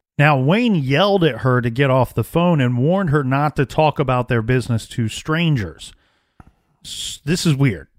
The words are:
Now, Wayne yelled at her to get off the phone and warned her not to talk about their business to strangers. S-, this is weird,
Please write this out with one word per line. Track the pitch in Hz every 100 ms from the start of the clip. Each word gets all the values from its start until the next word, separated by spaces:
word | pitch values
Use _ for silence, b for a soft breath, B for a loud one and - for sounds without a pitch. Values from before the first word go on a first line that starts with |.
| _ -
Now, | 147 139
Wayne | 131 208 247 180
yelled | 131 139 202 196
at | 160 117
her | 127 123
to | 120
get | 113 139
off | 131 120 -
the |
phone | - 165 175 156
and | 123 123
warned | 143 190 175
her | 151
not | 127 135 147 -
to | 131
talk | - 156 -
about | 131 123 120
their | 120
business | 110 127 117 113 -
to | - 110
strangers. | - - 160 165 139 90 - - - _ _ _ _ - _ _ _
S-, | - - - -
this | 143 175 170
is | 135
weird, | 139 90 -